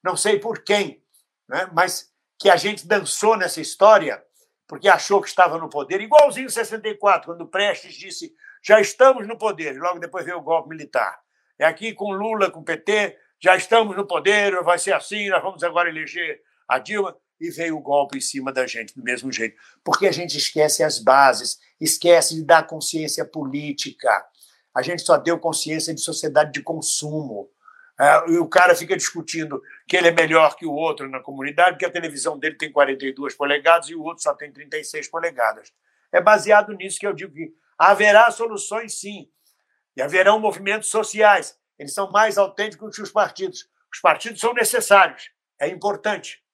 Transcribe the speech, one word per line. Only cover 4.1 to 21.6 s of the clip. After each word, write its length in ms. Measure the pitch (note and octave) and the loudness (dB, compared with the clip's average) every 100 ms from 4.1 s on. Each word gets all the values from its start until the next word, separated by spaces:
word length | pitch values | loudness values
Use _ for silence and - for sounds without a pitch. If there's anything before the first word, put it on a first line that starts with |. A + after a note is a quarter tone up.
| G2+ _ _ _ _ _ | -8 _ _ _ _ _
porque 200 | C#3+ G3 | -2 4
achou 340 | F3 - G3+ | 4 4 0
que 60 | G3+ | 0
estava 300 | - F3 D#3+ | 2 2 2
no 120 | D#3+ | -8
poder, 300 | D3 C3+ F#3+ | -8 -6 -6
igualzinho 460 | G#3+ D4+ C#4+ A#3+ C4 | 4 6 6 2 -8
em 40 | |
sessenta 380 | A#3 A3+ A3 G#3+ | -6 -6 -6 -8
e 80 | G#3 | -2
quatro, 380 | G#3 F3 - | 2 2 0
quando 120 | E3+ D#3+ | -14 -8
Prestes 480 | F#3+ G3+ F3 - | -2 -2 -2 -10
disse, 400 | - G3 - E3 _ - - | -20 -16 -16 -16 _ -20 -18
"Já 160 | - G#3+ | 4 4
estamos 480 | G3+ - C4 B3+ G#3 | 4 4 4 4 -4
no 100 | A#3 | -6
poder", 380 | G#3+ E3 D3+ C3+ | -6 -4 -8 -6
e 20 | |
logo 220 | E3+ F3 | -6 -6
depois 240 | E3 F3+ | -10 -10
veio 140 | D#3+ F3 | -10 -10
o 40 | |
golpe 280 | C#3+ E3 D3+ | -2 -2 -2
militar. 500 | D#3+ D3 B2+ G2+ - _ _ _ _ | -16 -6 -4 -4 -6 _ _ _ _
É 60 | D3+ | -2
aqui 280 | D#3 A3 | -2 -12
com 200 | G#3 G3+ | -8 -8
Lula, 360 | F#3+ G#3+ A3 F#3+ | -6 -6 -2 -2
com 140 | D#3+ | -4
P 140 | D#3 D#3+ | -10 -8
T, 400 | - G#3+ G3 - _ _ | -2 0 -2 -6 _ _
"Já 200 | F3+ F#3 | 2 2
estamos 400 | - A3+ G#3+ F#3+ | 4 2 2 -4
no 100 | G3+ | -4
poder, 560 | E3 D#3 G#3 G3+ F#3 | -2 2 2 2 0
vai 160 | E3 F3 | 0 0
ser 140 | F#3+ | 0
assim, 340 | E3 - G#3 G3+ | -2 -2 -8 -2
nós 160 | F#3 | -2
vamos 180 | F#3 F3 | -2 -6
agora 280 | E3+ E3 F3 | -4 -2 -2
eleger 520 | D#3+ D3+ D#3 E3 D3 _ _ _ | -4 -10 -10 -10 -10 _ _ _
a 100 | B2+ | -4
Dilma", 380 | - G#3 F#3+ - _ _ | -4 -6 -6 -8 _ _
e 140 | E3 | -12
veio 240 | D3+ E3 D#3 | -6 -6 -6
o 60 | |
golpe 360 | C3+ C#3+ C#3 C#3 | -2 0 0 -6
em 40 | |
cima 280 | B2+ C#3 C3 | -8 -8 -6
da 140 | B2+ B2+ | -4 -4
gente, 300 | A#2 G#2+ C3 | -6 -14 -12
do 80 | |
mesmo 260 | A#2+ B2 C3 | -8 -6 -6
jeito. 300 | A#2+ A2+ _ _ _ | -6 -8 _ _ _
Porque 240 | - E3 G3 | -6 0 0
a 40 | |
gente 260 | E3 F3 C#3+ | -2 -8 -6
esquece 460 | - D#3+ D3+ - | -4 0 0 2
as 160 | D#3 D3+ | -2 0
bases, 600 | A2 C3+ C#3 A2+ - - | 4 6 6 4 -4 -10